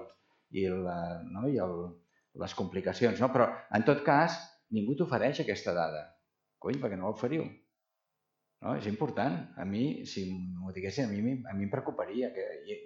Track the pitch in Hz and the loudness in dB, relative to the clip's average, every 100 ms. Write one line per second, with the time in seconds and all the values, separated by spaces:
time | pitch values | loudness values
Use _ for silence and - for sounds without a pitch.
0 | - - _ _ _ 95 95 92 92 87 | -6 -18 _ _ _ 0 2 2 0 -2
1 | 85 85 82 92 131 127 92 85 87 85 | -4 -6 -8 -2 0 2 2 -2 -6 -10
2 | _ _ _ - 92 - 95 92 92 92 | _ _ _ -8 -6 -4 -4 -2 -2 4
3 | 120 107 123 123 113 - - 104 117 143 | 4 4 4 6 4 2 0 2 6 6
4 | 156 143 170 - - - - 110 104 139 | 6 6 6 2 -8 -20 -4 0 0 0
5 | 175 120 117 147 120 98 104 87 80 76 | 2 2 2 2 0 -2 0 0 0 -2
6 | 76 _ _ _ _ - - 139 123 95 | -10 _ _ _ _ -8 -4 -2 -2 -2
7 | 92 110 123 160 - - _ _ _ _ | -4 -2 0 0 -4 -8 _ _ _ _
8 | _ _ _ _ _ _ - 135 104 107 | _ _ _ _ _ _ -4 -2 -2 -2
9 | 151 98 123 170 143 - 95 101 139 - | -2 0 0 -2 -6 -8 -4 0 0 -2
10 | - - 92 92 90 90 95 95 98 98 | -6 -6 -4 -4 -6 -6 -8 -6 -4 -2
11 | 123 101 113 131 117 98 101 131 135 123 | -2 0 0 -2 -4 -4 -2 -2 -2 -4
12 | 107 113 123 95 - - 101 104 | -2 -2 -2 -4 -6 -8 -10 -10